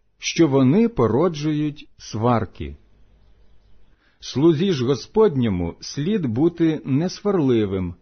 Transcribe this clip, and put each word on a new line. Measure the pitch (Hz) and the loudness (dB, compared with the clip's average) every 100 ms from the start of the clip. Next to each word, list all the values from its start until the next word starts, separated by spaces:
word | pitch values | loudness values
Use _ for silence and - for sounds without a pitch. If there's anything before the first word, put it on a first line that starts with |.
| _ _ | _ _
що | - - 165 | -4 2 4
вони | 135 131 180 233 | 4 4 4 2
породжують | 233 113 113 180 151 151 151 151 147 - _ | 2 0 2 0 -2 -4 -2 -4 -6 -16 _
сварки. | - 107 117 117 95 - 73 71 _ _ - _ _ _ - - _ - - _ _ _ | -12 -4 0 0 -2 -8 -14 -16 _ _ -20 _ _ _ -20 -20 _ -20 -20 _ _ _
Слузі | - - 160 147 196 | -10 0 2 4 0
ж | 151 | 0
Господньому | 120 135 - 214 220 139 117 92 85 - | 0 -2 -2 2 2 2 0 0 -4 -8
слід | - - 151 214 143 | -12 -6 -4 -2 -2
бути | 110 165 170 165 151 | 0 0 2 -2 -2
несварливим, | - 135 180 - 208 196 135 117 104 95 90 87 | -2 -2 -2 -4 -2 0 2 2 0 -2 -6 -10